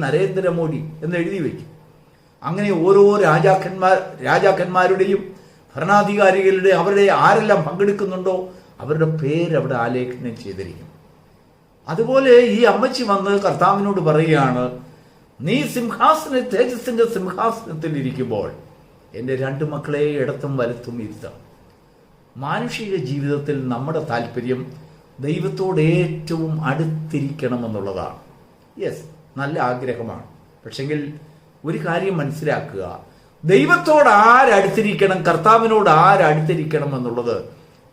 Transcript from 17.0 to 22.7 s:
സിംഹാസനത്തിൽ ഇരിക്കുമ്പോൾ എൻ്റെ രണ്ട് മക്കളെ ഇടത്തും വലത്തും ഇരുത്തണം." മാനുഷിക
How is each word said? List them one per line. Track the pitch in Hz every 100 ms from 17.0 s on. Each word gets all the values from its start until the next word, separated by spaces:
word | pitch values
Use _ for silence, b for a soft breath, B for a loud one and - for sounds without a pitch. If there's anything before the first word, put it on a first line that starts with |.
| 226
സിംഹാസനത്തിൽ | 190 185 185 226 226 - 156 160 143
ഇരിക്കുമ്പോൾ | 127 120 117 107 82 80 - - _ _ _ 107
എൻ്റെ | 127 131
രണ്ട് | 135 139 151
മക്കളെ | 147 147 147 151 147
ഇടത്തും | 127 - 143 135
വലത്തും | 120 123 - 120 104
ഇരുത്തണം." | 80 - - - _ _ _ _ _ _ _ _ 120
മാനുഷിക | 143 196 240